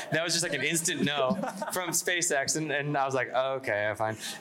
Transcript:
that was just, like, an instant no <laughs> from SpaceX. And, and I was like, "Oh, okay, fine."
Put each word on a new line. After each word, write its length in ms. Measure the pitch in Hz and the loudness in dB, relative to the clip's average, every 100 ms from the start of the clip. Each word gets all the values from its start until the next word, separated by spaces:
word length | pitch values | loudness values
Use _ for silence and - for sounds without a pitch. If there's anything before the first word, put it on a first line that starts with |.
| - | -2
that 120 | 151 | 0
was 100 | 170 | 0
just, 100 | 165 | 0
like, 100 | 175 | 0
an 100 | 143 | 0
instant 400 | 143 165 165 156 | 0 0 0 0
no 340 | - 147 131 - 254 | 0 2 2 0 -4
<laughs> 180 | - - | -6 -4
from 160 | 185 175 | -4 -2
SpaceX. 680 | - - 175 160 143 135 | 0 0 0 2 2 2
And, 160 | 156 156 | 0 0
and 260 | 143 143 147 | 0 0 0
I 80 | |
was 80 | 135 | 2
like, 160 | 131 117 | 2 2
"Oh, 200 | 127 135 | 0 0
okay, 380 | 135 127 104 107 | 0 0 0 2
fine." 220 | 101 110 107 - - | 0 -2 -2 -8 -2